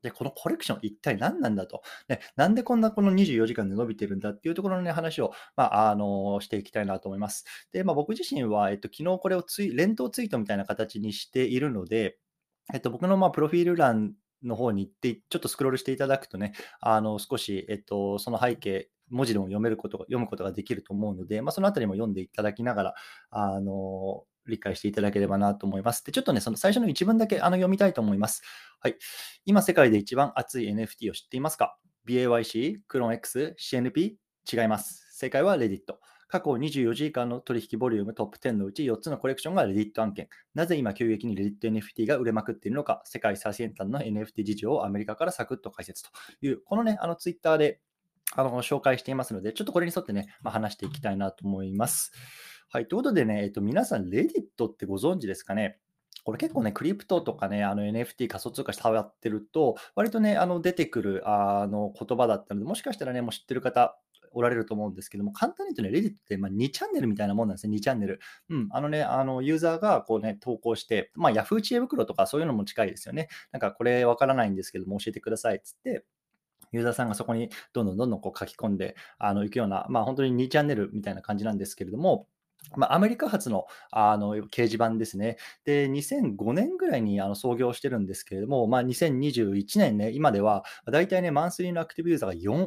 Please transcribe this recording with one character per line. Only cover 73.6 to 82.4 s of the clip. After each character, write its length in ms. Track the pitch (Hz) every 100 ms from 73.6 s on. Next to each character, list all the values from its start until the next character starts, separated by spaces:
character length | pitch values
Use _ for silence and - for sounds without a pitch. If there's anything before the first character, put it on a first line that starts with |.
か、 120 | 104
こ 120 | -
れ 200 | 120 123
わ 100 | 123 120
か 100 | 135
ら 80 |
な 100 | 135
い 60 | 110
ん 40 |
で 80 | 95
す 80 | 92
け 100 | 95
ど 60 | 92
も、 120 | 101
教 80 | 113
え 40 |
て 80 | 107
く 100 | -
だ 80 | 110
さ 160 | 117
い 20 | 95
っ 40 |
つ 120 | - -
っ 20 |
て、 220 | 254 233 _ _ _ _ _ _ -
ユ 80 | 117
ー 20 |
ザ 60 | 117
ー 20 |
さ 140 | 117 120
ん 20 |
が 60 |
そ 100 | 104
こ 80 | 117
に 160 | 113 117 - -
ど 120 | -
ん 20 | 107
ど 80 |
ん 20 | 92
ど 100 | 123
ん 40 |
ど 60 | 104
ん 20 |
こ 100 | 95 -
う 20 |
書 60 |
き 100 | 98
込 160 | - 110
ん 60 | 98
で、 200 | 95 - - -
あ 140 | 104
の、 120 | 101
い 60 | 104
く 80 | 113
よ 60 |
う 40 | 107
な、 180 | 98 -
ま 120 | 120
あ、 40 |
本 120 | 110 131
当 80 |
に 80 | 135
二 180 | 123 127
チ 80 | 151
ャ 40 |
ン 40 | 147
ネ 80 |
ル 160 | 123 101
み 80 | 107
た 120 | 101
い 20 |
な 80 | 95
感 160 | - 101
じ 80 | 110
な 80 |
ん 20 | 101
で 80 |
す 100 | 95
け 120 | - 95
れ 40 |
ど 60 | 107
も、 320 | 180 123 - _